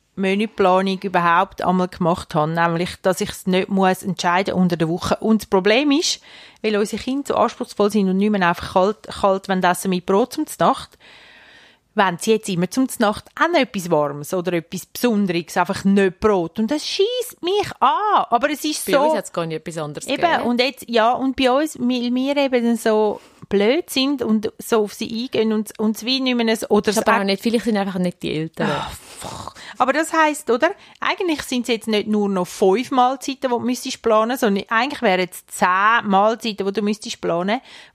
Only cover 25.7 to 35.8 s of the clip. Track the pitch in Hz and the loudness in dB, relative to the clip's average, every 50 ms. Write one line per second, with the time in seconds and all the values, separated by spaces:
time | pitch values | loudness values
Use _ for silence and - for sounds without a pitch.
25.7 | - - 214 214 220 - 214 233 262 269 262 262 247 233 233 226 220 220 - - | -6 -4 -2 -2 -2 -2 -4 -4 -2 -2 0 0 0 0 2 0 0 -2 0 0
26.7 | 196 214 208 220 196 220 - 214 220 208 196 196 196 196 - 240 214 240 - 240 | 0 2 2 2 0 0 2 2 2 2 2 0 -2 -2 -2 0 0 0 0 0
27.7 | 214 196 196 196 185 190 180 180 - - - - - 151 160 160 - - - - | 0 0 -2 -2 -2 -2 -2 -2 -4 -4 -6 -4 -4 -4 -6 -6 -6 -4 -2 -2
28.7 | 147 139 - - - - - - - - - - - - - - - - - - | -2 -4 -6 -8 -12 -14 -18 -20 -18 -16 -14 -14 -12 -12 -14 -14 -16 -16 -18 -20
29.7 | - - 254 254 262 302 330 - - 320 311 302 294 - - - 233 247 311 339 | -4 -2 -2 0 0 0 -2 0 2 2 2 2 2 -2 -2 0 0 2 2 0
30.7 | 403 - - - - _ - - 330 - 392 349 311 - - - 262 247 233 - | -2 -4 -12 -20 -16 _ -4 -4 -4 -2 -2 -2 -2 -2 -4 -4 -4 -4 -2 -2
31.7 | 240 214 - 226 220 208 202 214 214 208 202 196 196 185 175 - - - 214 190 | -2 -2 -2 -2 -2 -2 0 0 0 0 0 0 0 -2 -2 -4 -2 2 4 4
32.7 | 185 226 254 - 277 254 247 247 269 262 - - 269 - - 254 240 233 220 240 | 4 2 0 0 2 2 2 2 2 -2 -6 -8 -8 -4 -2 -2 -2 -2 -2 -4
33.7 | 254 - - 262 - - - 226 214 214 220 226 262 269 - 214 196 196 - - | -4 -4 -6 -10 -10 -4 0 2 2 2 2 0 0 0 0 0 0 0 -2 -2
34.7 | 233 226 247 294 294 - 247 214 185 180 185 180 - - - _ - - 214 180 | -2 -2 0 -2 -4 -2 0 2 2 2 0 -2 -6 -14 -18 _ -4 0 2 2
35.7 | 180 190 | 2 4